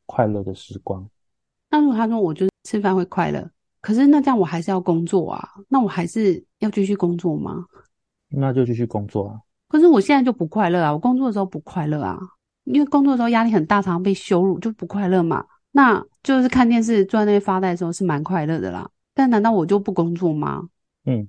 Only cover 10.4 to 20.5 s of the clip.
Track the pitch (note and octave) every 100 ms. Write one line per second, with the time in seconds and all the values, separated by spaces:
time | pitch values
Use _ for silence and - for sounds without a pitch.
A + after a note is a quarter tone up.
10.4 | D#3+ G#3+ F3+ F3 D3+ D3+ A#3+ B3+ C4 G3+
11.4 | F#3+ D#3 - F3+ D3+ D3+ F#2+ - F#3 _
12.4 | _ _ - C#4 C#4+ C#4+ C#4 B3+ A#3 A3+
13.4 | A#3 G3+ D#3 G3+ F#3+ E3+ F#3+ F#3 - F3+
14.4 | F#3+ F3+ A3+ G#3+ F3 G3+ F#3 F#3 E3 -
15.4 | - _ _ C#4+ B3+ G3+ - _ - C4
16.4 | B3+ B3+ A#3 A#3 A3+ A3 F#3+ A3 G#3 G3+
17.4 | G3+ F#3 F#3 F3 E3+ E3+ F#3 D3 D#3 F#3
18.4 | D3+ D#3+ F#2 F2+ - _ _ - C4 G#3+
19.4 | A3+ G#3 D#3+ G3+ G3+ F3+ E3+ E3+ F3 D3+
20.4 | C#3+